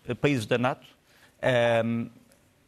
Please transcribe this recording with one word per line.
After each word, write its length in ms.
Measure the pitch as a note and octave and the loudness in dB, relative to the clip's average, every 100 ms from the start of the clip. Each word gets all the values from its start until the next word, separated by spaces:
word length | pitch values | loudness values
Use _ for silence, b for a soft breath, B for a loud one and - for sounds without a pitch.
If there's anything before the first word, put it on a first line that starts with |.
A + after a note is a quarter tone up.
| - | -10
eh, 60 | |
países 320 | B2 D3 C#3 G#2+ | -4 0 0 0
da 120 | B2 | 0
nato. 280 | B2 D3+ - _ _ b b b | 0 -4 -12 _ _ b b b
Ehm, 640 | - B2 A#2+ A#2 A2+ A#2 A#2 - _ _ _ _ | 0 2 2 2 0 -4 -6 -14 _ _ _ _